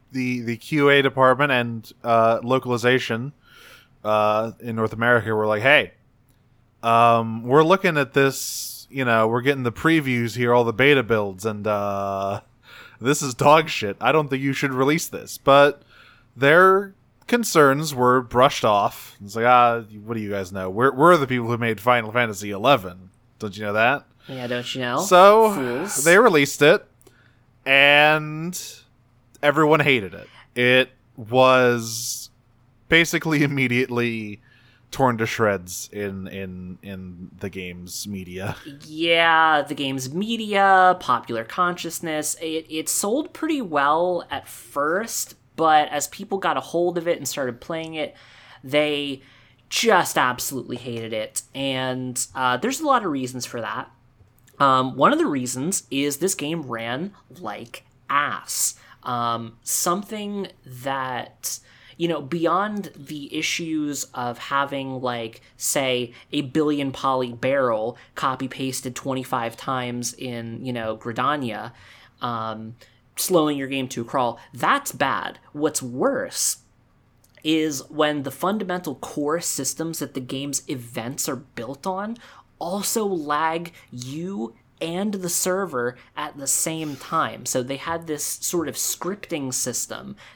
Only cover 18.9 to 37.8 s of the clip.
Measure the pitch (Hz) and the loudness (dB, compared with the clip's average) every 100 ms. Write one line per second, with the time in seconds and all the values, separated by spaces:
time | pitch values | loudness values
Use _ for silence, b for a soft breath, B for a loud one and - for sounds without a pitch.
18.9 | - - - 101 113 120 123 120 117 107 | -2 -20 -18 -12 0 6 6 6 2 -6
19.9 | 107 104 113 104 101 92 98 92 98 131 | -16 -8 -6 -4 -4 -4 -6 -6 2 2
20.9 | 127 165 175 131 127 117 117 117 104 123 | 6 6 6 4 -2 -2 -2 -2 0 2
21.9 | 120 107 120 117 98 101 98 120 135 92 | 2 2 0 0 -2 -8 -2 4 4 2
22.9 | 90 92 _ _ - 107 95 107 - 120 | -14 -20 _ _ -10 -10 -6 -4 2 4
23.9 | 139 - _ - 131 120 123 120 131 123 | 2 -4 _ -14 -10 -6 -6 -6 -6 -4
24.9 | 131 196 180 196 220 220 196 123 123 196 | -4 4 8 10 8 6 2 -4 -4 -4
25.9 | - 151 185 240 156 139 - 147 202 - | 0 6 8 8 6 2 4 6 6 2
26.9 | _ _ b b b b _ 135 135 143 | _ _ b b b b _ 2 6 8
27.9 | 147 151 156 151 156 170 180 - - _ | 8 6 4 0 -8 -8 -8 -12 -18 _
28.9 | _ _ _ _ - 147 143 151 156 147 | _ _ _ _ -2 2 4 6 6 4
29.9 | 127 95 85 - b b - 123 127 127 | 2 0 -12 -18 b b 0 4 4 2
30.9 | _ _ - 107 127 131 127 123 120 113 | _ _ -18 -2 6 6 8 6 2 -2
31.9 | 113 120 - - _ _ _ _ _ - | -8 -8 -10 -12 _ _ _ _ _ 2
32.9 | 165 165 165 165 147 143 139 127 123 127 | 2 4 0 0 2 2 2 0 0 0
33.9 | 120 120 113 107 104 b b b b b | -2 -2 -4 -10 -14 b b b b b
34.9 | - 131 113 113 - 107 98 87 - - | 0 0 2 -2 2 2 0 -4 -12 -12
35.9 | 104 101 95 95 98 95 92 90 92 101 | -8 -6 -6 -10 -10 -10 -12 -14 -16 -14
36.9 | 95 92 87 92 90 98 92 90 90 | -14 -14 -16 -18 -12 -12 -10 -12 -12